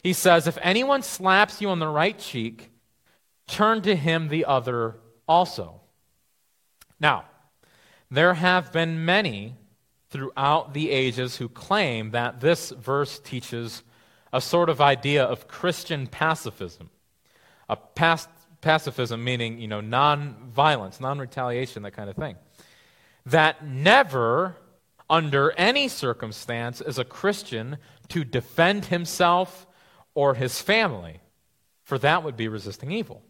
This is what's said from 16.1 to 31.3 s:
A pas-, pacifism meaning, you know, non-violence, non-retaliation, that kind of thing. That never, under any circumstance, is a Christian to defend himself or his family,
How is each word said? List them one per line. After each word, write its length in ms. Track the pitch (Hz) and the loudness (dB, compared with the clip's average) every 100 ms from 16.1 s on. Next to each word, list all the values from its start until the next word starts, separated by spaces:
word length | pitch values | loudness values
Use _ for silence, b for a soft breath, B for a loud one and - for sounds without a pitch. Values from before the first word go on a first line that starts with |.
| - 160 156 117 - 90 - 82 _ _ _ b b b b b | -2 -2 -2 -6 -12 -14 -14 -20 _ _ _ b b b b b
A 60 | 110 | -8
pas-, 520 | - - 165 165 - _ _ _ | -8 0 2 2 -4 _ _ _
pacifism 600 | 156 156 143 135 117 117 | 2 2 0 -4 -4 -4
meaning, 380 | 123 123 113 117 | -4 -4 -4 -6
you 80 | 110 | -8
know, 140 | 104 | -8
non-violence, 1160 | 107 123 147 147 143 110 123 117 151 135 95 - | -2 2 2 2 -4 -12 -8 2 2 2 -4 -8
non-retaliation, 840 | 131 143 127 - 123 120 127 110 | -8 -6 -8 -6 -4 -4 -6 -10
that 80 | 101 | -14
kind 160 | - 101 | -12 -12
of 80 | 98 | -8
thing. 200 | 147 87 _ b b b b b b b 123 | -10 -10 _ b b b b b b b 0
That 400 | 156 156 - 151 | 4 4 2 -8
never, 920 | 131 170 262 208 135 117 135 185 - _ _ _ _ - | 0 6 6 6 2 2 2 0 -6 _ _ _ _ 0
under 400 | 165 151 139 147 | 0 2 2 2
any 360 | - 196 277 277 | 2 2 2 -2
circumstance, 920 | - 131 113 110 104 - 117 117 123 | -4 -4 -4 -8 -12 -8 -6 -6 -8
is 180 | 151 127 | -8 -6
a 60 | |
Christian 720 | 123 - 196 208 - 113 120 147 b b b | -8 -4 -2 -2 -6 -8 -8 -12 b b b
to 160 | 175 | -6
defend 600 | 131 127 - - 175 208 - | -2 -4 -2 2 4 2 -2
himself 800 | 175 170 - 175 175 185 - - b b b b | -4 -2 2 4 4 0 -8 -20 b b b b
or 200 | 147 139 | 0 2
his 280 | 117 127 - | 2 -2 -4
family, 580 | - 220 202 104 85 80 _ | 0 2 2 -4 -12 -16 _